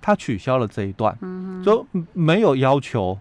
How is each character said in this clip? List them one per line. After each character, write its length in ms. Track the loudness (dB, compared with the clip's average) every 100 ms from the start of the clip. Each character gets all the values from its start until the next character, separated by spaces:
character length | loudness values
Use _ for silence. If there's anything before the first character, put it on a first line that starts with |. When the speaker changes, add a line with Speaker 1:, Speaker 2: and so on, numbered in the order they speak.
Speaker 1:
它 120 | -2
取 240 | -2 -2 -6
消 200 | -2 0
了 100 | -2
这 160 | -4
一 80 | -8
段， 260 | -2 -2 -2
Speaker 2:
嗯 240 | -8 -10 -10
哼。 180 | -2
Speaker 1:
就 240 | 2 2 0 -6 -6
没 300 | 0 2 4
有 160 | 4 4
要 200 | 4 2
求 400 | 0 -4 -2 -4